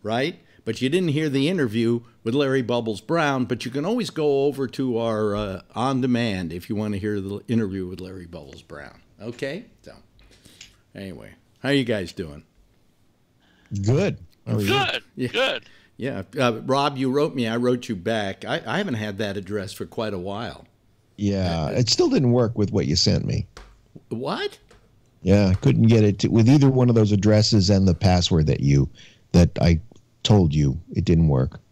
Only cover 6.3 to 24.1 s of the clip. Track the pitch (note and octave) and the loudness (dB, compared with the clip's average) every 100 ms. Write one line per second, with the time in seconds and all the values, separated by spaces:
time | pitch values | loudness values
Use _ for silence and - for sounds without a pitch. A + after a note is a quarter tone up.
6.3 | F#2+ E2+ F2 - G#2+ G#2+ G2 G#2+ G#2 F#2+ | -4 -6 -10 -8 -6 -4 -4 -4 -6 -6
7.3 | G2+ - A2+ G#2 F#2+ F2+ F#2 F#2 F#2+ E2+ | -10 -4 -2 -2 -6 -8 -12 -14 -16 -16
8.3 | E2+ C#2 - _ D2+ C#2+ - _ _ G#2+ | -18 -18 -20 _ -18 -18 -20 _ _ -14
9.3 | A#2+ C3+ E3+ B3 _ - - _ _ _ | -10 -10 -10 -16 _ -20 -20 _ _ _
10.3 | _ - - - _ _ - G2 C#2 G#1 | _ -20 -20 -20 _ _ -16 -14 -16 -20
11.3 | - _ _ B2+ C#3+ A#2+ G#2+ F2 - D#2+ | -20 _ _ 0 0 0 -4 -4 -10 -12
12.3 | D2 _ _ _ _ _ _ _ _ _ | -14 _ _ _ _ _ _ _ _ _
13.3 | _ _ _ _ G2+ G2+ C#3 G3 - - | _ _ _ _ -4 0 2 0 -4 -14
14.3 | _ - G#2+ G2 - F#4+ - _ - B2 | _ -6 -2 0 0 0 -4 _ -8 -4
15.3 | G#3+ C4 C#3 - - _ - C3 G2+ F#2+ | -2 -2 -4 -10 -20 _ -10 -8 -8 -10
16.3 | D3 B2 A2+ A2+ C3+ D3 C3+ C3 C#3 D#3 | 0 0 0 -2 0 0 -2 -2 0 -2
17.3 | D#3 A2+ A#2+ B2 B2+ - G2+ F#2 A2+ G2 | -2 -4 0 0 -2 -4 -6 -4 -4 -4
18.3 | G2 G2+ B2 A#2 D3+ G#3 A2+ G#2+ G2 G#2+ | -8 -8 -8 -4 -4 -4 -6 -6 -6 -6
19.3 | G2+ F#2 G#2 F#2 - F#2+ - A2 F#2+ F#2 | -6 -8 -8 -8 -12 -12 -8 -6 -6 -8
20.3 | G2+ A2+ - - _ _ _ _ - G2+ | -8 -10 -12 -20 _ _ _ _ -4 -2
21.3 | G2 F#2 E2 C#2+ A2 B2 - F4 B3 B2+ | 0 -2 -2 -2 -2 0 0 2 2 2
22.3 | B2 A2+ A#2 G2+ G#2 C2 F2 - F#2 - | 2 0 -2 -2 -2 -2 0 0 0 -2
23.3 | - - - - _ _ - _ | -6 -8 -16 -20 _ _ -20 _